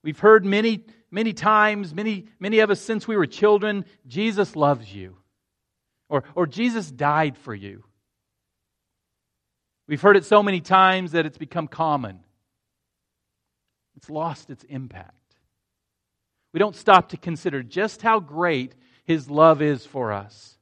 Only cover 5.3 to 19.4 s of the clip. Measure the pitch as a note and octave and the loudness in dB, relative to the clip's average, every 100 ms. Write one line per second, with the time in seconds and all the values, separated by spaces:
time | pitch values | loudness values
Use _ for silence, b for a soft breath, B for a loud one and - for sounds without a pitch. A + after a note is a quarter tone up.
5.3 | _ _ _ _ _ _ _ _ D3 B | _ _ _ _ _ _ _ _ -6 B
6.3 | F3+ E3 E3+ A#3+ A3+ D#3+ B2+ D3 D3+ D#3 | -4 -4 -2 -2 -2 -10 -4 0 0 -2
7.3 | B2 - G#2 G2 G2 _ _ _ _ _ | -6 -16 -14 -14 -18 _ _ _ _ _
8.3 | _ _ _ _ _ _ _ _ _ _ | _ _ _ _ _ _ _ _ _ _
9.3 | _ _ _ _ _ - D3 G3+ G3+ D#3+ | _ _ _ _ _ -10 2 6 4 6
10.3 | G#3 G3+ F#3 - F#3+ F#3+ F#3 F3+ E3 D#3 | 4 4 -4 2 4 4 2 -2 -2 -4
11.3 | - D3+ E3+ D#3 - D#3+ D3 A2 F#2+ _ | -8 -10 -8 -8 -4 -2 -2 -4 -14 _
12.3 | _ _ _ _ _ _ _ _ _ _ | _ _ _ _ _ _ _ _ _ _
13.3 | _ _ _ _ _ _ C#3 - D3+ E3 | _ _ _ _ _ _ _ -12 -8 -6
14.3 | D3 - B2+ _ C3+ C3 G2 F#2+ _ _ | -8 -16 -20 _ -14 -14 -18 -20 _ _
15.3 | _ _ _ _ _ _ _ _ _ _ | _ _ _ _ _ _ _ _ _ _
16.3 | _ _ E3 G#3 - - A#3 - - - | _ _ -4 -4 -2 4 4 4 -12 -10
17.3 | D#3 F#3 C#3 A#2 F3 G#3 - A3+ A3 D3+ | -8 -6 -6 -8 -6 -6 -4 -2 -2 -2
18.3 | D3+ F3 C#3+ B2+ _ b b - D#3+ C3 | -4 -2 -2 -6 _ b b -6 -6 -4
19.3 | D3 | 4